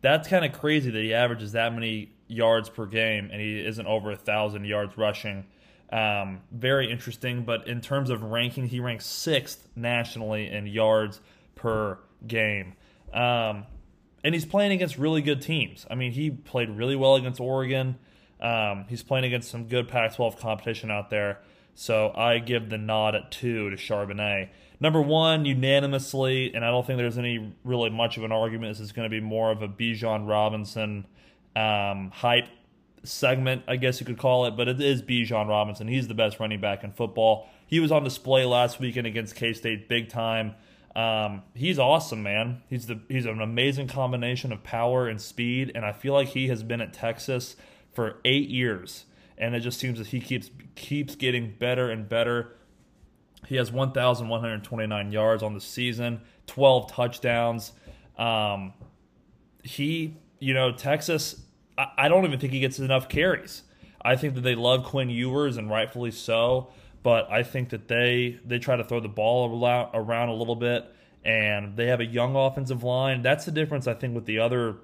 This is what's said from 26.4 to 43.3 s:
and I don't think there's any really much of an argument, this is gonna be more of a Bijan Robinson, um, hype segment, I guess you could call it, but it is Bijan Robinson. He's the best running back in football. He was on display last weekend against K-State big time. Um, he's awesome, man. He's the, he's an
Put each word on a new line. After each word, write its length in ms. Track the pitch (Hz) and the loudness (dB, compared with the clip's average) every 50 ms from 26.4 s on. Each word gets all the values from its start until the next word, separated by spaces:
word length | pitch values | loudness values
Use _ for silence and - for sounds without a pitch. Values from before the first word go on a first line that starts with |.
| 131 - - | -2 -2 -4
and 100 | 113 117 | -2 0
I 60 | 117 | 2
don't 160 | 120 123 123 | 2 0 0
think 120 | - 131 127 | 0 -2 0
there's 180 | 120 120 113 | 0 -2 -2
any 380 | 123 123 120 120 113 107 107 95 - _ | -2 -2 -2 -2 -4 -6 -8 -14 -12 _
really 260 | 123 127 120 117 113 | -2 0 2 2 0
much 260 | 110 113 117 113 - | 2 2 0 0 0
of 80 | 113 110 | -2 -4
an 80 | 110 113 | 0 0
argument, 400 | 110 113 113 110 113 113 110 107 | 2 2 0 -2 -4 -6 -6 -8
this 80 | 107 | -8
is 120 | 110 104 104 | -10 -10 -8
gonna 160 | - 113 110 | -6 -4 -4
be 120 | 110 110 | -4 -4
more 300 | 110 110 110 113 113 110 | -4 -2 0 2 2 2
of 120 | 110 107 107 | 2 0 -2
a 60 | 104 | -8
Bijan 580 | 98 - 117 117 113 107 113 113 110 107 104 | -4 -2 -2 -2 -2 -2 -2 -2 0 0 0
Robinson, 800 | 104 104 104 107 107 110 107 104 101 - 113 110 107 104 104 98 - _ - - - _ _ _ _ _ | 2 4 4 4 4 2 -2 -6 -6 -4 -4 -4 -4 -4 -6 -8 -12 _ -20 -20 -20 _ _ _ _ _
um, 560 | 113 110 110 107 104 101 101 98 98 95 95 - | 0 0 2 2 2 0 0 -2 -4 -6 -8 -8
hype 360 | - - 120 120 120 120 - - _ _ _ _ _ _ _ _ _ - | -2 0 4 4 4 2 0 -10 _ _ _ _ _ _ _ _ _ -14
segment, 600 | - - - - 127 131 131 131 131 131 127 - - | -12 -6 0 2 2 2 2 2 0 -2 -2 -2 -4
I 80 | 131 | -2
guess 240 | 127 127 127 127 127 | 0 0 0 0 0
you 60 | 123 | -6
could 120 | 123 120 104 | -8 -8 0
call 280 | - 131 127 127 123 | 2 4 4 4 4
it, 100 | 120 107 | 2 0
but 120 | 113 120 123 | 0 0 0
it 120 | 127 131 | 0 2
is 220 | 147 139 139 127 - | 2 2 2 2 0
Bijan 460 | - 123 123 117 107 120 107 107 104 | 0 0 0 2 2 0 0 2 2
Robinson. 380 | 107 104 107 104 104 - 110 | 2 2 2 2 -2 -8 -6
He's 220 | 110 127 131 123 113 | -2 -2 -2 -2 -2
the 60 | 117 | 0
best 260 | 107 113 107 101 - | 2 2 0 2 -2
running 200 | 110 107 107 101 | -4 -4 -4 -2
back 220 | 98 104 101 98 - | -2 -2 -2 -2 -6
in 100 | 104 101 | -12 -4
football. 560 | - 120 110 - 117 113 110 110 107 - - - - _ | -4 -4 -4 0 4 6 6 6 4 0 -16 -20 -20 _
He 120 | - - 165 | 0 2 2
was 140 | 165 151 156 | 4 4 4
on 120 | 151 143 | 2 2
display 400 | 131 127 - - 127 135 131 127 | 0 -6 -6 0 4 4 4 6
last 360 | 123 120 123 123 120 123 - | 6 4 4 4 4 2 -2
weekend 260 | 131 123 110 123 117 | -6 -4 -2 -2 -4
against 300 | 117 104 117 113 107 - | -2 -4 -4 -6 -6 -8
K-State 520 | - - 117 113 110 - 117 110 104 101 - | -4 -2 -2 -2 -2 -2 -4 -4 -4 -4 -2
big 200 | 123 117 113 107 | -2 -2 -2 -2
time. 460 | - 120 113 113 113 113 110 110 107 - - - - _ - - - | -4 -4 -2 0 0 -2 -2 -4 -8 -12 -20 -20 -20 _ -20 -10 -4
Um, 460 | - 113 113 110 110 107 104 101 98 95 - - | -2 0 0 2 0 0 -2 -4 -8 -12 -14 -8
he's 240 | 117 - 175 180 139 | -4 0 0 2 4
awesome, 440 | 127 127 151 165 156 - 117 110 104 | 6 6 6 4 2 -2 -6 -6 -4
man. 400 | 101 101 107 113 120 123 123 - _ | -2 -2 -2 -2 -2 -4 -8 -8 _
He's 180 | 135 123 117 | -8 -8 -6
the, 140 | 113 120 110 107 - | -6 -8 -10 -8 -4
he's 180 | 135 131 120 | -2 -2 -2
an 140 | 117 | -2